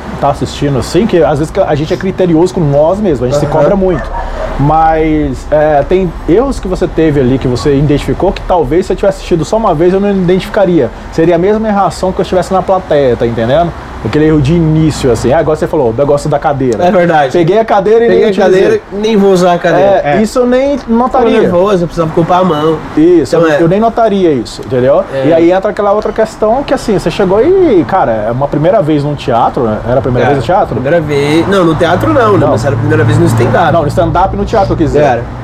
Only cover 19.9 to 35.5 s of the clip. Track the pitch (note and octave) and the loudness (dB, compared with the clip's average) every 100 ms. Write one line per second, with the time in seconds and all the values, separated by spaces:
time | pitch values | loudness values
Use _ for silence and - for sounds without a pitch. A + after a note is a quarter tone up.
19.9 | F#3 C#3+ D3 A3 B3+ B3 B3+ C#4 C#4 - | 2 0 0 0 0 0 0 0 -2 -2
20.9 | A3+ B3+ C4+ A#3 A3+ F#3 F3 G3+ F#3 E3+ | 0 0 0 2 2 2 2 2 0 -2
21.9 | E3+ D#3 F3 E3 F3+ F#3 D3+ D#3 D#3 - | -4 -2 0 0 2 2 0 0 -2 -4
22.9 | D3+ E3 F3 D3+ E3 E3 C#3+ E3 G3 A3+ | 2 4 4 2 2 2 2 2 2 0
23.9 | A3+ A3+ G3 E3+ C3+ G2+ - G#2+ B2+ B2+ | 2 0 2 0 0 -4 -12 -6 0 2
24.9 | D3 - C#3 C#3 E3 E3+ F#3 G#3 G3+ G3+ | 2 0 -4 0 2 2 2 -2 -2 -2
25.9 | G#3 A#3 G#3+ A3 - G#3+ B3+ C#4+ C#4 - | -2 -2 -2 -4 -2 -2 -2 -2 -4 -2
26.9 | F3+ E3+ F#3+ F#3+ G3 D4 F#4+ E4+ F#3+ - | -2 -2 -2 0 2 2 4 4 2 2
27.9 | F#3+ C3+ A2+ G#2+ B2 C#3+ D3 D#3+ G#3 D3+ | 0 0 -2 -2 -4 -2 0 0 2 2
28.9 | D3+ D3 C#3+ - A#2 C3+ - A2+ G#2+ A2+ | 0 -2 -6 -2 0 0 0 -2 -2 -2
29.9 | B2+ C3+ B2+ C#3+ C#3 C3 F#3+ E3 A#2 C3 | -2 0 0 0 0 0 0 0 -2 0
30.9 | E3+ D3+ C#3+ D3 D#3+ E3 G3 E3 D#3 E3 | 0 0 -2 2 0 2 2 2 2 0
31.9 | F3+ - C#4+ A3+ F3+ - - C#3 C3+ D3 | 0 0 2 2 2 2 0 -2 -2 0
32.9 | D#3 D3+ D#3 E3+ - F3 G#3+ E3 E3+ C#3+ | 0 2 2 2 2 0 2 2 2 0
33.9 | - E3 E3+ F#3+ G3+ G3+ A3 G3 E3 C#3+ | 0 0 0 0 -2 -2 0 0 0 0
34.9 | D3 C#3+ A#2+ A#2 - - | 2 2 0 -4 -10 -12